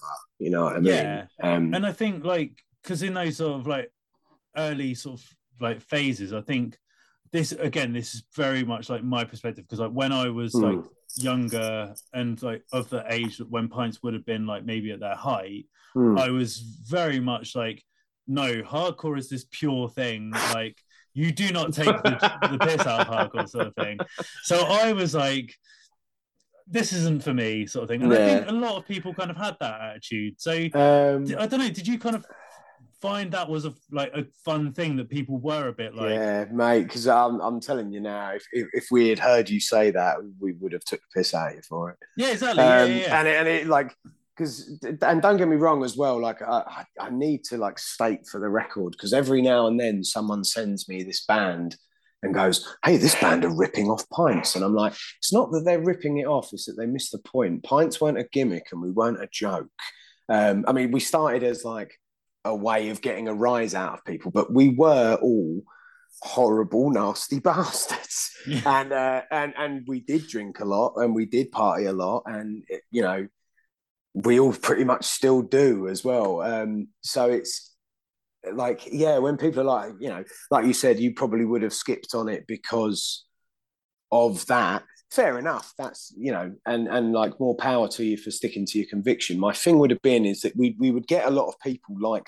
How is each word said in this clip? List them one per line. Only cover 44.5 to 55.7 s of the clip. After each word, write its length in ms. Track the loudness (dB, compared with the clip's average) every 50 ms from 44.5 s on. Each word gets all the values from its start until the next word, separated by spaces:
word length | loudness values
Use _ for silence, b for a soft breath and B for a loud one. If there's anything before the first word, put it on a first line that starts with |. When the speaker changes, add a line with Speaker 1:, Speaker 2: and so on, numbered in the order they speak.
| -6 -10 -14 -16 -16 -10 -8 -8 -4 0
Speaker 1:
and 200 | 2 2 4 4
don't 160 | 6 6 4 6
get 100 | 4 4
me 80 | 4
wrong 280 | 4 4 4 4 4 0
as 120 | -2 -2 0
well, 220 | 0 0 0 0
like, 200 | -2 -4 -4 -6
I, 440 | -4 -2 0 0 0 -2 -10 -14 -16 -16 _ -14
I, 60 | -10 -6
I 20 |
need 340 | -4 -2 0 0 -2 -2 -4
to, 120 | -8 -6 -4
like, 220 | -4 -4 -6 -8
state 480 | -10 -12 -4 -2 0 0 0 -2 -6 -10
for 100 | -8 -6
the 100 | -4 0
record, 480 | 0 -2 -2 -2 -6 -6 -6 -6 -6 -8
'cause 160 | -4 0 2
every 280 | 2 4 4 4 4
now 260 | 4 6 4 4 4 4
and 120 | 2 2
then 240 | 0 0 -2 -2 -2
someone 400 | -4 -4 -4 -4 -2 -4 -2 -2
sends 440 | -2 -4 -2 -2 -4 -4 -4 -6 -8
me 120 | -8 -8 -8
this 220 | -6 -8 -8 0
band 520 | 2 2 2 2 0 -2 -2 -6 -6 -8 -10 _ _ _ _ _ _ _ _
and 120 | -6 -2 0
goes, 340 | 2 2 2 2 0 B B B B 4
"Hey, 140 | 4 4 6
this 180 | 6 4 4 4
band 240 | 4 2 4 2 2
are 100 | 0 2
ripping 340 | 0 0 0 0 -2 0 0
off 200 | 0 -2 -4 -8
Pints." 460 | 0 2 4 4 4 2 0 0 -2
And 100 | 0 0
I'm 100 | 2 2
like, 180 | 2 2 0 B B B B B B
"It's 120 | -4 2
not 200 | 2 2 2 2
that 100 | 0 0 2
they're 180 | 2